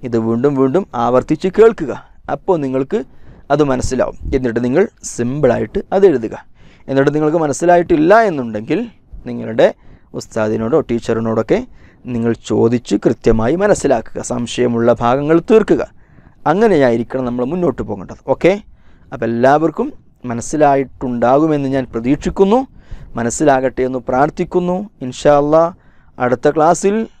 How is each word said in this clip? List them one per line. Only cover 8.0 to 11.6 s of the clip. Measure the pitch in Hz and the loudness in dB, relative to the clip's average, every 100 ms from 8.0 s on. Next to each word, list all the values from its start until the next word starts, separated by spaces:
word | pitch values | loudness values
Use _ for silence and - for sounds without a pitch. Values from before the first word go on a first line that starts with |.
| 156 208 | 4 4
എന്നുണ്ടെങ്കിൽ | 226 156 120 107 113 160 240 _ _ - - | 4 -2 -6 -8 -4 -4 -4 _ _ -18 -12
നിങ്ങളുടെ | 117 117 113 175 - - - _ | -10 -8 2 2 2 -16 -20 _
ഉസ്താദിനോടോ | 131 - - 107 110 113 151 | -14 -10 -4 -2 -2 0 0
ടീച്ചറിനോടൊക്കെ | 127 120 - 113 113 110 110 180 | 0 -4 -2 -4 -2 -2 0 -2